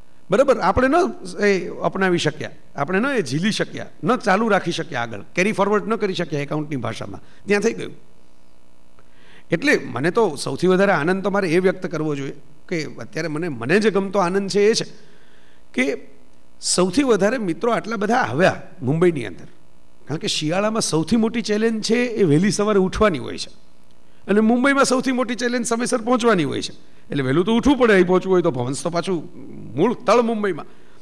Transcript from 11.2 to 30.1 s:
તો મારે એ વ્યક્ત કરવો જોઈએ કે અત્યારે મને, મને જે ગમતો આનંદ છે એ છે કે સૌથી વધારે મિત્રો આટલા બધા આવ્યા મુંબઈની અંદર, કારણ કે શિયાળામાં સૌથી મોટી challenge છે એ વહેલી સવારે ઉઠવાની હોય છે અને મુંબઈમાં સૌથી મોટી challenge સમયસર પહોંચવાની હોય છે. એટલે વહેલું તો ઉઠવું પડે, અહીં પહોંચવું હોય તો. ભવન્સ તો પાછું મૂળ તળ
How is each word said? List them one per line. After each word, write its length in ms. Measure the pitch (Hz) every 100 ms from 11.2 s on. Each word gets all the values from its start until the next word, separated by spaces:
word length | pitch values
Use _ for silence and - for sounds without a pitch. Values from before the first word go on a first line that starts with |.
તો 80 | 196
મારે 180 | 196 185
એ 100 | 175
વ્યક્ત 280 | 185 185 170
કરવો 280 | 156 156
જોઈએ 180 | 143 139 - - - -
કે 160 | 175
અત્યારે 440 | 139 113 110 156 160
મને, 200 | 151 175
મને 320 | 120 117 196
જે 100 | 214
ગમતો 280 | 190 196 202
આનંદ 320 | 175 196 196
છે 100 | 202
એ 140 | 208
છે 100 | 220 160 - - - - - - - -
કે 320 | 247 269 247 - - - - - -
સૌથી 420 | - - 185 269
વધારે 360 | 269 202 202 262
મિત્રો 340 | 190 160 233
આટલા 240 | 208 214 226
બધા 200 | 202 247
આવ્યા 460 | 113 131 175 - - -
મુંબઈની 440 | 120 160 180 147 104
અંદર, 200 | 76 - - - - - - -
કારણ 100 | 156
કે 80 | 190
શિયાળામાં 560 | - 151 180 214 220
સૌથી 340 | - 160 160 233
મોટી 260 | 220 233
challenge 420 | 208 208 226 220
છે 120 | 202 240
એ 280 | 247 226
વહેલી 260 | 175 147 202
સવારે 280 | - 208 196
ઉઠવાની 400 | 185 - - 139
હોય 200 | 110 -
છે 320 | - - - - - - - - -
અને 120 | 208
મુંબઈમાં 440 | 220 240 269 277
સૌથી 280 | 262 262 262
મોટી 220 | 247 233
challenge 320 | 240 247 247 -
સમયસર 340 | 233 247 247
પહોંચવાની 440 | 220 247 233 190
હોય 180 | 139 113
છે. 100 | - - - - -
એટલે 120 | -
વહેલું 220 | 131 147
તો 120 | 190 226
ઉઠવું 220 | 262 262
પડે, 140 | 240
અહીં 140 | 190 180
પહોંચવું 280 | 185 190
હોય 80 | 180
તો. 80 | 170
ભવન્સ 320 | 127 123 139
તો 80 | 175
પાછું 380 | 170 190 170 - - 110 104 - 117
મૂળ 180 | 220
તળ 280 | 214 -